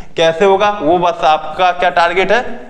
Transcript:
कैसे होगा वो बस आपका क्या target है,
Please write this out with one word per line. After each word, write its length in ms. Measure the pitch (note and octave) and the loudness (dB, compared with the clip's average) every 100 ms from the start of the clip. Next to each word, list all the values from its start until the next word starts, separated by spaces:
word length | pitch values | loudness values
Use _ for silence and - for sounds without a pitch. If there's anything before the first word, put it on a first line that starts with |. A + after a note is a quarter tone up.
| - - | -8 0
कैसे 280 | E3 D#3+ G3 | 0 2 2
होगा 240 | F#3+ G#3 | 2 0
वो 240 | G#3 D3 F3 | 0 0 0
बस 240 | F3 E3+ E3 | 0 0 0
आपका 460 | D#3 - F3+ F3+ | 0 -2 -2 -2
क्या 160 | F3 F3+ | 0 0
target 400 | - E3+ F#3 F#3 | 2 0 0 0
है, 120 | A3+ B3 - - | 0 -2 -10 -14